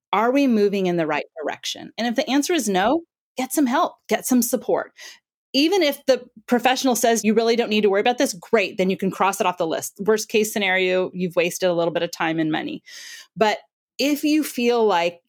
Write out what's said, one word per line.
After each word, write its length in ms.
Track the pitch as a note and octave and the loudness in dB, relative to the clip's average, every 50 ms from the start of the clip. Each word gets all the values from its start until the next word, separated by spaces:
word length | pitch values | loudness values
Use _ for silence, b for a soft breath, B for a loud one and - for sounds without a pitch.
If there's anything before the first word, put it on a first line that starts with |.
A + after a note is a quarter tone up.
| _ _ | _ _
Are 200 | F#3 G3 A3+ A#3+ | 0 0 2 2
we 160 | B3+ C#4+ C#4+ B3+ | 2 2 2 4
moving 380 | A3+ G#3 G3+ G3+ G3 G3 F#3 | 4 2 2 2 2 0 0
in 100 | F3 F3 | 0 0
the 100 | E3+ D#3+ | 0 0
right 200 | D3+ D3+ D3 - - _ D#3+ D3 | 0 -2 -4 -4 -8 _ -8 -8
direction?" 480 | C3 - - - - - F2+ E2 - - | -8 -8 -8 -10 -10 -10 -10 -14 -14 -10
And 120 | - A3+ A#3+ | -6 -6 -2
if 80 | A3 | -2
the 120 | - - - | -2 -2 0
answer 260 | B3+ C#4+ C#4 - F4+ | 0 0 0 2 0
is 140 | D#4 G#3+ G#3+ | 0 0 0
no, 340 | F#3+ F3+ G3 A#3+ D4 E4+ E4+ _ _ _ _ _ _ - | 0 2 2 2 0 0 -4 _ _ _ _ _ _ -8
get 140 | C4 - | -8 -4
some 140 | - D#4+ C#4+ | 0 0 0
help, 280 | A#3 B3+ D#4+ F4 - - _ _ - | 2 2 0 0 -2 -4 _ _ -4
get 180 | A3 - - | -4 -4 0
some 160 | - B3+ B3 | 0 0 2
support. 500 | A3+ - C4 A#3 - - E3+ C#3 - - B B B B B B B _ _ _ _ _ - | 2 0 -2 -4 -2 -2 -2 -2 -2 -6 B B B B B B B _ _ _ _ _ 0
Even 280 | C4+ D4 E4 G4+ G4 | 0 2 2 2 2
if 220 | D#4+ C#4+ C#4 - - | 2 0 -2 -2 0
the 160 | - B3+ B3 B3 - _ A3 - | 0 0 0 -2 -8 _ -20 -4
professional 480 | - B3 A#3 G#3+ B3+ C4 B3+ - C4+ A#3 | -2 0 2 2 2 0 2 0 0 0
says 300 | - - A#3 A#3 A3 - | 2 2 2 2 2 2
you 80 | G#3+ G#3+ | 2 2
really 220 | A3+ A3+ A#3 A#3+ | 2 2 2 2
don't 140 | A3+ - - | 0 0 0
need 100 | G#3+ G#3+ | 0 2
to 80 | G#3 G3+ | 2 2
worry 120 | F#3+ G3+ | 2 2
about 180 | G#3+ B3 A#3+ - | 2 2 2 2
this, 160 | C#4+ A3+ - | 0 -2 -2
great, 420 | E3+ - - A#3 A3 F#3+ E3 - | -8 -2 0 0 2 2 0 -2
then 140 | - F#3 F#3+ | 0 0 0
you 60 | F#3+ | 0
can 140 | - G3 F#3+ | 0 -2 -4
cross 300 | - - G3+ G3 F#3+ - | 0 2 0 0 2 0
it 60 | F3+ | 0
off 100 | F3+ F3+ | -2 0
the 100 | - E3+ | 0 -2
list. 280 | D#3+ D3 - - - - - | -2 -2 -4 -6 -8 -10 -4
Worst 280 | G3 G3+ A3 G#3+ G#3+ - | 0 0 0 0 0 0
case 240 | - G#3+ G#3+ G#3+ | 0 0 0 0
scenario, 580 | - A3 G3+ F#3+ F#3 F#3+ F#3 F#3 F#3 F#3 F#3 - - | -2 -2 0 0 0 0 0 2 2 0 0 -2 -4
you've 220 | F3+ F#3 F3 E3+ | -4 -6 -2 0
wasted 320 | F3+ E3 F3 - - F#3+ F3+ | 0 0 0 -2 -2 0 0
a 60 | E3+ | 0
little 180 | E3+ E3+ F3 D#3+ | 0 0 0 -2
bit 80 | E3+ | -2
of 80 | E3+ E3+ | -4 -4
time 280 | - - E3+ E3 D#3+ D#3+ | -4 -4 -2 -2 0 0
and 140 | D#3+ D#3 | 0 -2
money. 300 | D#3 D3 - - - - B B B B B B B B B B _ | -2 -4 -4 -8 -10 -12 B B B B B B B B B B _
But 240 | F3 A3 G#3+ - - - _ _ _ _ _ _ - | 0 0 0 0 -2 -8 _ _ _ _ _ _ -2
if 260 | B3+ D4 D4 C#4+ - | -2 0 0 0 0
you 180 | D4 D4+ D#4 | 0 0 0
feel 420 | C4+ - - B3 A#3+ A#3+ A#3+ A#3 A3 | 0 -2 -4 -2 0 2 2 2 2
like, 360 | G#3 F#3 E3+ E3+ F3 F3 - _ | 2 2 2 0 0 -4 -6 _